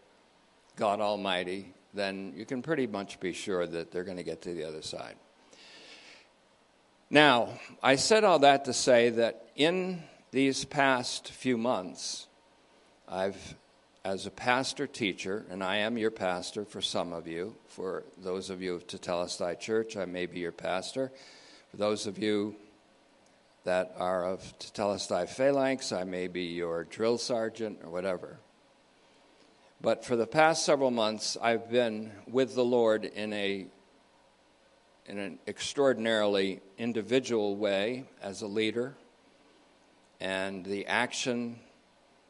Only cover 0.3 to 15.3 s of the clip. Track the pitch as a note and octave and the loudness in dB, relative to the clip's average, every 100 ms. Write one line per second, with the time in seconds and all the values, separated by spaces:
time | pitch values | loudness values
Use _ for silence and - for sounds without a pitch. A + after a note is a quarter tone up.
0.3 | _ _ _ _ - A2 G2+ G#2 G#2 F#2+ | _ _ _ _ -2 0 2 0 0 0
1.3 | F2+ F2+ G2 F#2+ - _ G2 G2 G2 F#2+ | 0 -2 -6 -10 -20 _ -4 -4 -4 -10
2.3 | F2 A2+ C3 C3 D#3+ B2 G2+ G2 - F#2 | -12 -8 -8 -4 -2 -2 -4 -6 -6 -6
3.3 | D#2+ - F#2 E2+ E2 E2 F2+ F2+ F2+ E2 | -6 -4 -2 -2 -4 -6 -8 -8 -8 -8
4.3 | D#2+ F#2 E2+ D#2 D#2 - E2+ A#1+ - _ | -10 -8 -8 -8 -10 -10 -10 -12 -16 _
5.3 | _ _ - - - - - - - _ | _ _ -20 -20 -20 -20 -20 -20 -20 _
6.3 | _ _ _ _ _ _ _ - C#3+ D3+ | _ _ _ _ _ _ _ 6 10 12
7.3 | A#2+ G2+ G2 - - A#2 C3+ - A3 G#3 | 10 4 -4 -16 -2 4 4 6 6 8
8.3 | E3 C#3 C#3 C#3 A#2 - B2 A#2 A2+ A2+ | 8 8 6 4 0 6 6 6 4 2
9.3 | - - - D3+ F#3 F#3 F3+ D#3 - _ | 0 -8 2 2 2 -2 -6 -12 -20 _
10.3 | B2+ C3+ C3 - D3+ C#3 B2+ B2 - - | 2 2 2 -4 2 4 2 0 -8 -10
11.3 | - B2+ A#2+ A#2 A2 F2+ - - - - | -6 -2 0 0 -2 -4 -10 -10 -10 -14
12.3 | _ _ _ _ _ _ _ - F#2 F#2+ | _ _ _ _ _ _ _ -10 -4 -4
13.3 | G2 - - _ _ _ _ - G2 G2+ | -4 -14 -20 _ _ _ _ -6 -6 -8
14.3 | - A#2+ B2+ C3 - C#3 - G#2+ F2 F#2+ | -6 0 2 0 -4 -8 -2 -2 -2 -4